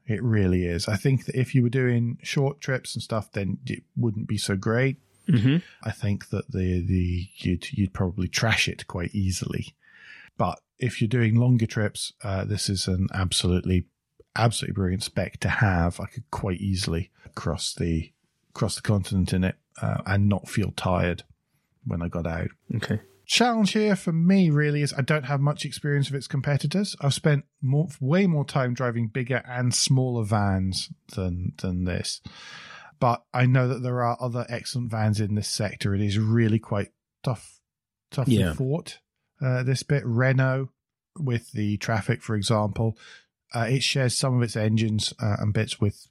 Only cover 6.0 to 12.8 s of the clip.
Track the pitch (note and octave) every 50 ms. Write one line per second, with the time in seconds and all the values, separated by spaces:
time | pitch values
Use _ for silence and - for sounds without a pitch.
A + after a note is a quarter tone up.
6 | - G2+ G2+ G2 - - - G2+ - - - F#2+ F#2 F#2 F2+ F2+ F2 F#2+ F#2 F#2
7 | F2+ F2 F2+ F2 F2+ - - - - F#2+ F2+ F2 - - - G#2 G2+ F#2 - -
8 | G2 F2+ F2+ G#2 F#2 F2+ - - - A2 G2+ - - - - - - - - F#2
9 | F2 E2+ - G#2 G2 F#2+ F2+ - - - - - - - - _ _ _ - -
10 | - - - - - - _ - A2+ F2 D#2+ - _ _ _ - C3 A#2+ - -
11 | B2 G#2+ B2+ B2 A#2 A2 A2 A#2 B2 B2 B2+ A#2 A2+ A2 - A#2 G#2 G#2 - -
12 | - - - _ - G#2 F#2+ F#2+ G2 G2+ G#2 G2+ - - G2+ F#2